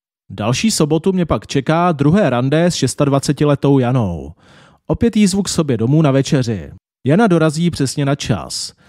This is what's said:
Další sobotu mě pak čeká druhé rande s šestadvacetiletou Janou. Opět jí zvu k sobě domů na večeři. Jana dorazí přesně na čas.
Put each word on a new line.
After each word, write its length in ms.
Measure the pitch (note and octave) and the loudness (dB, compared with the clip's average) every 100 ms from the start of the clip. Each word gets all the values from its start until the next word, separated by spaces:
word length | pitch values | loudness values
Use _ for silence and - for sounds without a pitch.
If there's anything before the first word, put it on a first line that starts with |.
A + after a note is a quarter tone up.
| _ _ _ | _ _ _
Další 400 | G2 G#2 C3 A3 | -6 -4 0 0
sobotu 420 | - D3+ D#3+ F#3+ | 0 0 0 0
mě 120 | F#3 E3 | -2 -2
pak 220 | C3 - | -4 -2
čeká 440 | C#3 C3 E3 F3+ | -4 0 0 0
druhé 380 | C#3+ C#3+ G3+ D#3+ | 2 2 2 2
rande 360 | B2 C3+ D#3 F3 | 0 0 0 0
s 100 | - | 0
šestadvacetiletou 1040 | C3 - C#3 C3+ - C#3 D3 C#3 C#3+ C#3 | -4 0 0 0 0 0 0 2 2 2
Janou. 520 | A#2+ B2+ G2 E2 C#2 - _ - - _ - | 2 0 -2 -4 -10 -16 _ -20 -20 _ -8
Opět 280 | D#3+ A#3 G#3+ | -2 0 2
jí 120 | G3+ | 2
zvu 160 | G3 | 0
k 60 | F3+ | -2
sobě 280 | - D3 A2 | -2 -2 0
domů 240 | A#2 D#3 | 2 2
na 100 | D3+ | 4
večeři. 600 | C3+ C3 C#3 A#2 G2 C#2+ - _ _ B2 | 2 0 0 -2 -6 -10 -18 _ _ 0
Jana 200 | F3 A3+ | 2 4
dorazí 420 | E3+ D#3+ D3+ F3 | 2 2 0 -2
přesně 360 | - C3+ - C#3 | -2 -4 -2 -2
na 100 | C#3+ | -2
čas. 580 | - F#2+ B1 - - - | -2 -4 -6 -10 -12 -16